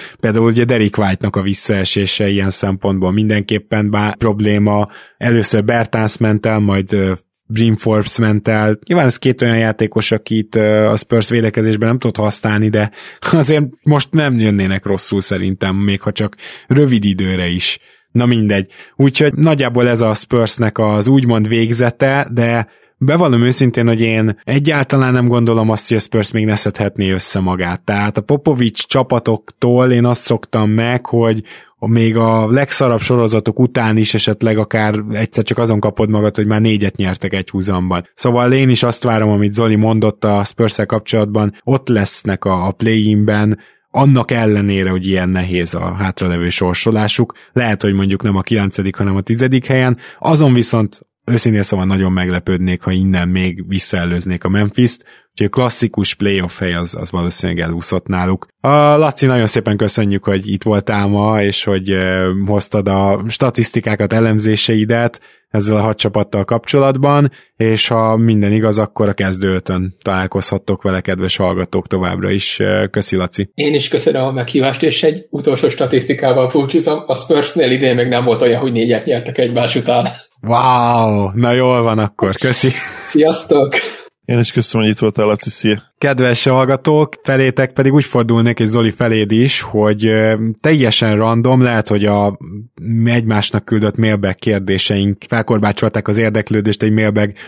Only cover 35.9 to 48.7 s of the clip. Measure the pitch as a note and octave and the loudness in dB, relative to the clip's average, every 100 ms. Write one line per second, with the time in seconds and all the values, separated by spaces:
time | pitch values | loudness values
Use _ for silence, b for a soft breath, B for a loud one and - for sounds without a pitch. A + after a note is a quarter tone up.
35.9 | - G#2+ G#2+ G#2 G2+ G#2 G#2+ A2 G#2+ G2+ | 0 0 0 0 0 0 2 2 2 -2
36.9 | - F#2+ F#2 F#2+ F#2+ F#2 G2 F#2+ F#2 F#2 | -2 -4 -4 -4 -6 -4 -4 -2 -2 -2
37.9 | F2+ - - B2+ A#2+ B2 C3 C3 A#2+ A#2+ | -4 -6 -4 0 2 2 4 4 2 0
38.9 | A#2 B2 A2 G#2+ G#2 G#2 G#2 A#2 G#2+ A2 | 0 0 0 2 2 0 0 2 2 2
39.9 | A2 G#2+ - G#2+ G2+ G#2 - A2+ - G2+ | 2 0 0 0 0 -2 -2 -2 -2 -2
40.9 | A2 - A2+ G#2 G#2+ G#2 B - C3 C3 | -4 -2 -2 0 0 -2 B -2 -2 0
41.9 | A2 G2 - - F#2+ G2 F#2 F#2 - A2+ | 0 0 -2 -4 -4 -2 -2 -4 -2 0
42.9 | A2+ G#2+ G#2+ G#2+ G#2 G#2+ G#2+ b b _ | 2 2 2 2 2 0 -2 b b _
43.9 | C#3 C#3 B2+ A2+ A#2+ A2 G#2 G2+ G2 F#2 | 2 4 4 2 0 2 2 0 0 0
44.9 | F#2 F#2 F#2+ F2+ F#2 F2+ F2+ F2 F2 F2 | -2 -2 -2 0 -2 -2 -4 -4 -6 -6
45.9 | F2+ F#2+ - F#2 F2 F2 - F2+ F2 A2+ | -4 -6 -4 -4 -2 -4 -2 -2 -2 0
46.9 | G#2+ G#2 - A#2 b b B2+ A#2 G#2 G#2 | 0 0 0 -2 b b -2 -2 0 0
47.9 | G2 G2 G2 A2+ F#2+ - A2 G2 | 0 0 -2 -2 -2 -2 -2 -2